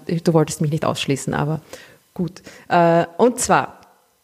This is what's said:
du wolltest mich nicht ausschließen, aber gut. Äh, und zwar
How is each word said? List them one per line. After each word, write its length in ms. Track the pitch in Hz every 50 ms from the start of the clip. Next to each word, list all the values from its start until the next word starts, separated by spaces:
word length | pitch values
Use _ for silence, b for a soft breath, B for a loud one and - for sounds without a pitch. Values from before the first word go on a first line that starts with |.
| -
du 280 | - 180 165 - 175 160
wolltest 260 | 165 156 160 - -
mich 100 | 165 147
nicht 140 | 156 151 -
ausschließen, 480 | 113 - - - - 139 131 - -
aber 300 | - 147 147 147 156 156 B B B B B B B B B _
gut. 300 | _ - 180 160 - - B B B B B -
Äh, 380 | - 175 170 170 165 170 165 - -
und 240 | - 214 254 247 247
zwar 400 | - - 180 147 127 - - - - _ _ _ _ _ _ _